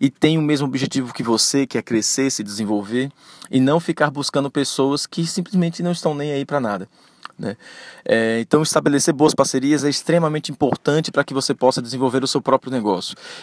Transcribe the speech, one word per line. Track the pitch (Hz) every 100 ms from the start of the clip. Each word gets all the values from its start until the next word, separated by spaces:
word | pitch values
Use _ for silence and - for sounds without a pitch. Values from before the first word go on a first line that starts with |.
e | 135
têm | - 156 160
o |
mesmo | 151 147 139
objetivo | 127 131 135 123
que | -
você, | 117 110 - 139 135
que | 120
é |
crescer, | - 113 - - 135
se | -
desenvolver, | 101 101 104 107 101 123 139 - - - -
e | 131
não | 131 165
ficar | 170 160 151
buscando | 139 135 147 139
pessoas | 147 131 - 135 143
que | - - 165
simplesmente | - 170 185 170 170
não | 175
estão | 170 165
nem | 147 147
aí | 139
pra | 139 143
nada, | 117 101 92 _ _ _ - -
né? | 101 101 - - - -
É, | - 113 113 113
então | 117 151
estabelecer | 156 156 147 143 170
boas | 139 151
parcerias | - 139 131 135 147
é | 143
extremamente | 139 - 170 160 151 -
importante | 143 139 - - 151 160
pra | -
que | 143
você | 135 -
possa | 135 127 135
desenvolver | 117 127 131 127
o | 123
seu | 139
próprio | - - 131
negócio. | 127 104 92 - - - -